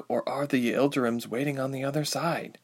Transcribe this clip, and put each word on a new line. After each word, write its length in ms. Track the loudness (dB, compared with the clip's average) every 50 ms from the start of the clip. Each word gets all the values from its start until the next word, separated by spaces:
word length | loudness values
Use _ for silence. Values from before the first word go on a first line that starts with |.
| -4 -2
or 180 | -2 -2 0 -2
are 180 | -2 -2 0
the 280 | 2 2 2 4 2 4
Yildirims 540 | 4 4 4 4 2 2 2 2 0 -2 -4
waiting 320 | -2 -2 0 0 0 -2
on 120 | -2 -2
the 140 | -2 -2 -2
other 180 | -2 0 0 -2
side?" 540 | 0 -2 0 0 0 0 -2 -4 -8 -12 -18